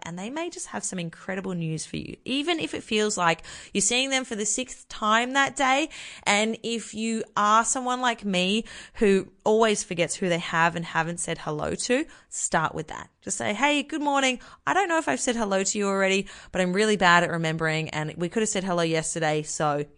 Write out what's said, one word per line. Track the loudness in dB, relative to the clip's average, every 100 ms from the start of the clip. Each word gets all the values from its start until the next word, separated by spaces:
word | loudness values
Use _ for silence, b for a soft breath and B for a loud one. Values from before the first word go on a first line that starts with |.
and | -8 -10
they | -8
may | -6 -6
just | -8 -10
have | -8
some | -8 -6
incredible | -8 -10 -8 -6 -6
news | -4 -4 -4
for | -6 -8
you. | -8 -10
Even | -6 -4 -2 -2
if | -2
it | -8
feels | -2 0 0 2
like | 2 0 -4 B B
you're | -2
seeing | 0 2 0
them | 0
for | -2 -4
the | -2
sixth | -2 -4 -10 -16
time | -4 2 2 2
that | 2 0 2
day, | 2 2 0 B B B
and | 0 2 2 -2
if | -4 -6 -6
you | -4 -2 -2 -4 0
are | 4 4
someone | 4 0 -2 0
like | 0 -2
me | 0 0 2 0 -2 B B
who | 2 4 4 2 _
always | 2 4 4 2
forgets | -2 -2 -2
who | 0 0
they | 0
have | 0 2 2 2
and |
haven't | -4 -2 -2 -4
said | -6 -6
hello | -4 -4 -4
to, | -4 0 0 -2 B B
start | -8 -2 0 0
with | -4 -8
that. | -10 -14 _
Just | -8 -4
say, | -2
"Hey, | 0 2 2
good | 0 -4
morning. | 0 2 2 0 B B 0
I |
don't | 2 2
know | 2
if | 0
I've | 0
said | 0
hello | 0 2 0
to | 0 0
you | 0
already, | 2 2 2 0 B B
but | -2
I'm | 0
really | 2 2 4
bad | 8 8
at | 6
remembering, | 0 0 0 0 0 -2
and | -4 -4 -4
we | -2
could | 0
have | 0
said | 0
hello | 0 0
yesterday." | 2 2 0 -2 0 0
So, | -2 -2 0 0 -4